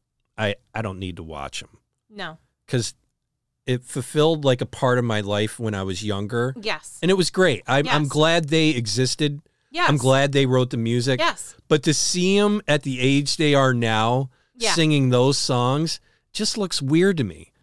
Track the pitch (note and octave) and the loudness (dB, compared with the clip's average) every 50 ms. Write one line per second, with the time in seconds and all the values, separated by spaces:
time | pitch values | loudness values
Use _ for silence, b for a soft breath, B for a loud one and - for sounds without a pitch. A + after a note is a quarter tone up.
0 | _ _ _ _ _ _ _ A2 A2 G2+ G2+ - _ _ - A2 A2 G2 F#2+ F#2 | _ _ _ _ _ _ _ -4 -4 -4 -4 -6 _ _ -10 -8 -8 -8 -8 -8
1 | F#2+ F#2 E2+ F2 E2 D#2+ D2+ C#2+ C#2 C2+ - - - - _ _ _ _ _ _ | -8 -10 -10 -10 -12 -12 -12 -10 -10 -10 -10 -12 -14 -16 _ _ _ _ _ _
2 | _ _ G#3+ G3+ F3+ D#3+ E3 - _ _ _ _ _ - C3 B2 - - - _ | _ _ -14 -14 -12 -12 -14 -16 _ _ _ _ _ -4 -4 -4 -4 -4 -8 _
3 | _ _ _ _ _ _ _ _ _ _ _ _ _ C3 B2+ B2 - - - C#3 | _ _ _ _ _ _ _ _ _ _ _ _ _ -6 -6 -6 -6 -8 -8 -8
4 | B2 - - D3+ D3+ E3 E3 D3+ C#3 C3+ B2+ B2+ A#2 - - - C#3 B2+ B2 B2 | -8 -4 0 2 2 2 2 2 2 2 2 0 -2 -8 -4 -2 0 2 2 2
5 | A#2+ A2+ G#2+ G#2+ G2+ G2 G#2 G2+ G#2+ G#2+ - - A2+ G#2+ G#2 F#2+ F#2+ F#2+ F#2 G2 | 2 0 -2 -2 -2 -2 -2 -2 -2 -2 -4 -6 -6 -4 -4 -4 -4 -4 -6 -4
6 | A2 G#2 G2+ G2 G#2 G#2 A#2+ A#2 A#2+ C3+ C3 A#3 G3+ A3 E3 - - - - - | -4 -4 -4 -4 -4 -4 -2 -2 -2 -2 -4 -6 -6 -6 -6 -6 -10 -14 -8 -2
7 | D#3+ F3+ G3 F#3+ F3 - - F#3 F#3 E3 A#2 F#2+ - B2 C3 C#3+ C#3+ B3+ - D3+ | 0 2 2 2 0 0 2 2 2 2 2 0 0 0 0 2 2 2 0 0
8 | D3+ C3+ C#3+ D3 D#3 E3 E3 F3 D#3+ C#3 D#3+ D#3+ D#3 D#3 C3+ B2 A#2 G#2 G2 B2 | 0 0 2 2 4 4 4 2 2 2 2 2 2 2 2 0 -2 -2 -2 -2
9 | C3 - - - D3+ D3 C#3+ D3 - _ _ _ _ _ C#4 E4+ F4+ - D3+ B2+ | -2 -2 -2 -2 -2 -4 -4 -6 -14 _ _ _ _ _ -4 0 2 2 2 2
10 | A#2+ C3 C3+ C3+ C#3 C#3 C3+ C#3 C#3 B2+ B2+ B2+ B2 B2+ A#2+ A#2 A2+ A2+ A#2+ B2 | 4 4 4 4 2 2 2 2 2 4 2 2 2 0 -2 -2 -2 0 0 0
11 | A#2 C3+ C3 B2 E4 E4 A3 - - - - _ _ - D#3+ D3+ - D#3+ C#3+ - | 0 0 0 0 0 -2 -4 -6 -10 -18 -20 _ _ 0 0 0 2 0 0 0
12 | - - - F3+ F3 F#3+ G3 G3+ G#3 G#3 G#3 G#3 - C#3+ D3 D3 - C#3 B2+ B2+ | 0 -2 0 0 2 2 2 4 2 2 0 0 0 0 -2 -2 -2 -4 -2 0
13 | B2+ C3+ C#3 C#3+ C#3+ - - - D#3 D3 C#3+ C#3 C3 C3 B2 A#2 A#2 A2+ A2 A2 | 2 2 2 2 0 -2 -2 0 2 2 4 4 4 4 2 2 0 0 2 2
14 | A2 A#2 B2 C3+ C3+ - _ _ _ _ _ B3 A3+ G3+ E3 E3 D#3+ D#3 D3+ C#3+ | 2 2 0 0 -2 -4 _ _ _ _ _ -4 -2 0 2 2 2 2 2 2
15 | C3 B2+ B2 B2 B2+ C#3 C3+ - - - C3 A#2+ B2 B2 C3+ D3+ E3 D#3 - - | 2 4 4 4 4 2 2 0 0 0 0 0 0 0 0 -2 -4 -4 -6 -10
16 | _ _ _ _ _ _ - - G#3+ - - A3 G3 F3 - - C#3 C3 D#3 E3 | _ _ _ _ _ _ -8 -6 -4 -4 -4 -4 -4 -4 -4 -6 -2 0 2 2
17 | F#3 G3+ F#3 D3+ A#2 F2+ D#2 A#2+ A#2+ - _ _ | 2 2 2 0 -2 -4 -6 -12 -18 -20 _ _